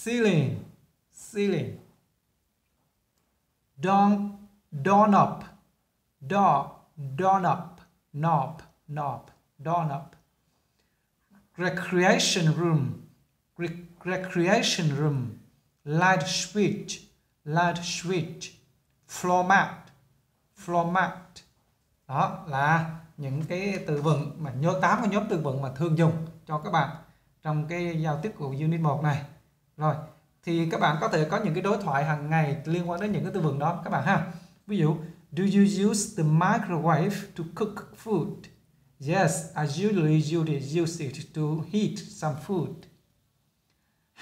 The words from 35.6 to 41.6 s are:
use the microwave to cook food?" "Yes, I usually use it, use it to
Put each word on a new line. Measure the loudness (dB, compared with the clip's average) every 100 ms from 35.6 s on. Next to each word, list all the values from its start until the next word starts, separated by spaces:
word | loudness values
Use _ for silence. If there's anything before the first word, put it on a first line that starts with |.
| 6 4 2
use | 0 -2 0
the | 2
microwave | 4 4 2 0 0 2 2 2 -2 -8 -10
to | -10
cook | -4 -6 -6 -16 -14
food?" | -2 -2 -2 -8 -16 _ _ _ _ -10
"Yes, | -2 2 2 0 -6 -4
I | -4 0 2
usually | 4 4 4 4 0
use | 0
it, | -2 -2 0
use | -2 -4
it | -8 -10 -10
to | -4 -2 -2